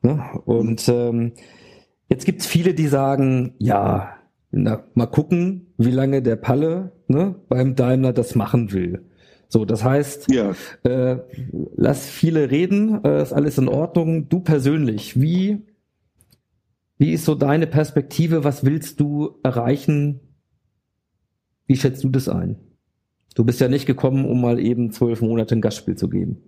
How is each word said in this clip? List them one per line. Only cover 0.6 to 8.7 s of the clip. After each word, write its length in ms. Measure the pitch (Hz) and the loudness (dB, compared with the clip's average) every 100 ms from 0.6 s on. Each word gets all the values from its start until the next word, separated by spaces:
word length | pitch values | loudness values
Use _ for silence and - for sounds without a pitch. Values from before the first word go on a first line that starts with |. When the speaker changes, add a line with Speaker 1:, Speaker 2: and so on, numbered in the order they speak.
| 107 113 - | 0 -2 0
Speaker 2:
Mhm. 80 | |
Speaker 1:
ähm, 380 | 120 120 117 117 117 - - - - _ _ _ | 0 0 -2 -4 -6 -20 -20 -20 -20 _ _ _
jetzt 160 | 131 | -2
gibt's 220 | - - - | -2 -4 -2
viele, 260 | 165 175 | 0 0
die 120 | 156 156 | 0 0
sagen, 680 | 139 135 135 135 131 127 - | 0 0 0 2 0 -2 -4
"Ja, 560 | 110 101 101 101 95 - _ _ _ | 0 0 0 -2 -4 -16 _ _ _
na, 340 | 101 107 110 - | -2 -2 -2 -2
mal 120 | - 113 | -2 2
gucken, 680 | - 151 175 175 190 - - | 0 0 0 0 -4 -12 0
wie 140 | 120 | 0
lange 320 | 127 135 139 | 2 0 0
der 140 | 120 110 | 0 -2
Palle, 560 | - 131 160 170 185 _ _ | 0 0 0 -2 -8 _ _
ne, 280 | 131 190 180 _ | 0 0 -4 _
beim 260 | 131 131 131 | 0 2 2
Daimler 380 | 123 127 131 | 2 2 2
das 200 | 120 117 | 0 0
machen 380 | 120 101 123 110 | -2 0 0 0